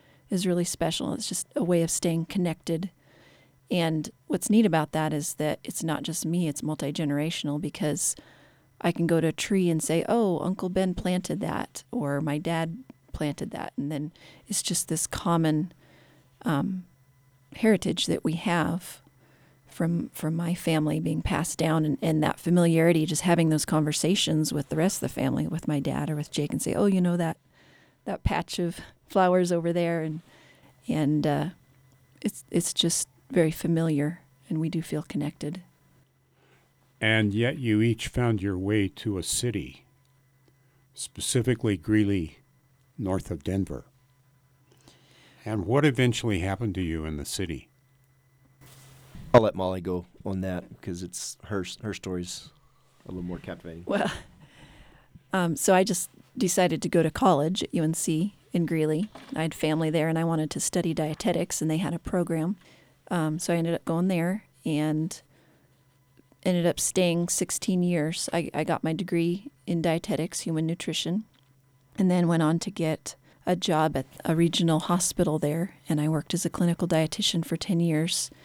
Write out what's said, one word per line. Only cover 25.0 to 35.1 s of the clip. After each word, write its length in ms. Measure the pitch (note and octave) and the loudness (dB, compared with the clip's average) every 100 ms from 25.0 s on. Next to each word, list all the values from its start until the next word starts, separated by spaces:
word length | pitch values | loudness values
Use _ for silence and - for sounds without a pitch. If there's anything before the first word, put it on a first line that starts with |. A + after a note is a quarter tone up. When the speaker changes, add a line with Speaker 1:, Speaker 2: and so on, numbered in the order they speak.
| - | -4
Speaker 1:
the 40 | |
family, 320 | - C3+ - D#3 | -2 0 0 -2
with 220 | F3 - | -4 -2
my 120 | D3 | -2
dad 300 | C#3+ C3 D3 | 0 -2 -2
or 60 | D3+ | -4
with 160 | D3 | -4
Jake, 200 | - D3 | -4 -2
and 100 | - | -2
say, 120 | - | -2
"Oh, 140 | - G3+ | 2 4
you 120 | F#3 | 4
know 160 | F3+ F3 | 2 2
that, 220 | E3 - _ _ - - _ _ - | 0 -4 _ _ -20 -20 _ _ -8
that 180 | - | -4
patch 360 | - D#4 - - | -2 -2 -4 -4
of 200 | F3 - - - - | -4 -6 -14 -20 -2
flowers 440 | G3 F#3 F#3 F3 | 4 6 6 4
over 200 | E3+ E3 | 2 0
there," 300 | E3+ E3+ E3+ | 0 0 0
and, 200 | D#3+ D#3 - - - - - _ - | -4 -6 -12 -20 -20 -20 -20 _ -4
and, 400 | D#3 D3 D3+ D3+ | 0 2 2 2
uh, 180 | C#3+ D#3 - _ _ _ _ _ - | 0 -2 -8 _ _ _ _ _ -8
it's, 220 | G3+ - - | -6 -6 -4
it's 240 | E3+ - | -2 -2
just 340 | - E3+ - - _ - | 0 0 0 -4 _ -2
very 220 | F#3+ D#3+ | 4 4
familiar, 720 | E3 E3 E3 E3 D3 D3 F3 _ _ - | 2 0 2 2 2 0 -4 _ _ -6
and 100 | D#3+ | -2
we 100 | D#3+ | -2
do 120 | E3 | -2
feel 220 | E3 D3+ | -4 -6
connected. 580 | - | -4